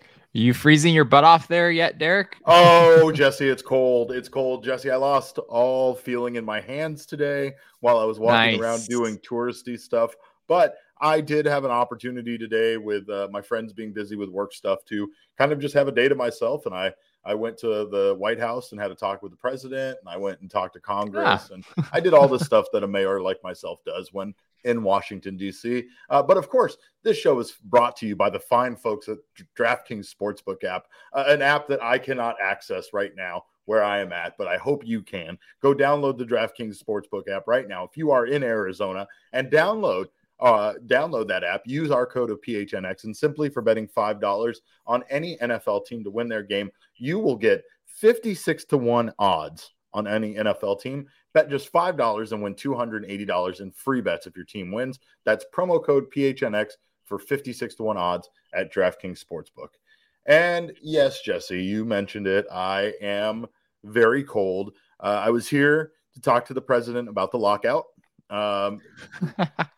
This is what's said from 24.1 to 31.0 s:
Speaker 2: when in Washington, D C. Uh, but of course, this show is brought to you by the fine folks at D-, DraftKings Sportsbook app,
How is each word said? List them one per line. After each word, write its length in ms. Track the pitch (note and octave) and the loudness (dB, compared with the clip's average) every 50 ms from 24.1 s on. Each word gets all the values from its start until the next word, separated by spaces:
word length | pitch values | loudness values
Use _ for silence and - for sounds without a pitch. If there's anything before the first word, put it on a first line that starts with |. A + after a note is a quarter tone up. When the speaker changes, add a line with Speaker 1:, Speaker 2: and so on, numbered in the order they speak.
Speaker 2:
when 220 | F#2 G2 F#2+ G#2 G2 _ _ _ _ _ - | -10 -10 -10 -10 -12 _ _ _ _ _ -4
in 180 | B2 A#2+ A#2 | -2 -2 0
Washington, 540 | G#2+ F#2+ G2 G2+ - - G#2 F#2 - G2 G2 | 0 0 0 0 -2 -6 -12 -12 -10 -12 -10
D 160 | F#2 G2 G2 | -8 -8 -8
C. 320 | F#2+ - - A#2+ B2 B2 A#2+ - _ _ - - | -8 -8 -6 -6 -6 -6 -6 -10 _ _ -4 0
Uh, 100 | C3 C#3+ | 0 2
but 140 | C#3 C3+ G3 | 4 4 4
of 120 | F#3+ - - | 2 2 2
course, 300 | - B3+ A3 - - - _ _ _ _ - | 0 0 0 0 -4 -10 _ _ _ _ -2
this 120 | A3 G#3+ | -2 0
show 220 | - - - C3+ A#2+ | 2 2 2 2 2
is 140 | A2+ - - - - | -2 -6 -12 -18 -4
brought 300 | G2 G#2 A#2+ A#2+ A#2+ - | 2 4 4 4 4 0
to 100 | - A#2 | -4 -6
you 100 | G#2+ G#2 | -4 0
by 120 | F#2+ G2+ G#2 | 0 0 0
the 120 | G2+ F#2+ | 0 -2
fine 340 | - - B2+ A#2+ B2+ B2 A#2 | -2 2 2 2 2 0 -4
folks 340 | - - A#2 G#2+ G#2 - - | -6 -4 -4 -4 -4 -6 -10
at 100 | A2 - - _ _ | -10 -10 -14 _ _
D-, 80 | - F3+ _ _ | -20 -20 _ _
DraftKings 560 | - A#2+ A#2 A#2+ - - - B2 G#2 F#2+ - | 0 2 2 2 0 -4 -10 -12 -12 -12 -14
Sportsbook 520 | - _ G2+ G#2 G2 - _ G2 F#2+ - - | -10 _ -6 -6 -6 -6 _ -10 -8 -6 -6
app, 220 | F#2 F#2 F#2 - _ _ - | -6 -6 -8 -10 _ _ -20